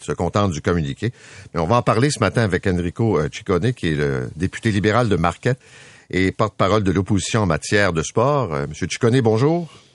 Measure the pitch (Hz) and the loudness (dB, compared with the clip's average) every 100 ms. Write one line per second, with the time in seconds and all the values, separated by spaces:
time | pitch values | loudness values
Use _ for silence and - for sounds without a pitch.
0 | - 76 87 104 101 76 101 87 71 67 | -8 -4 -2 0 0 0 -2 -2 -2 -4
1 | 113 - - - - 85 82 120 123 110 | -6 -8 -16 -20 -10 -4 2 2 2 2
2 | 147 - 98 120 107 - 98 87 87 - | 0 2 0 2 0 0 0 0 -2 -2
3 | 113 82 73 - - 87 113 127 85 73 | 0 2 0 -6 -2 0 0 -2 -2 0
4 | 71 65 62 76 90 - 113 104 104 110 | 0 -2 -6 -4 -6 -2 -2 0 2 2
5 | 117 101 85 - 120 131 - - - - | 2 2 0 0 -2 -4 -8 -20 -20 -20
6 | - 90 95 - 107 - 98 107 92 90 | -6 0 0 0 -4 0 2 2 2 0
7 | 90 101 - 113 95 76 - 104 98 80 | 0 -2 0 0 0 0 0 2 2 0
8 | 73 110 127 147 101 71 71 76 90 - | -2 0 0 0 -2 -4 -6 -6 -8 -2
9 | 117 131 113 110 143 170 160 - _ | 2 2 2 2 2 0 -4 -14 _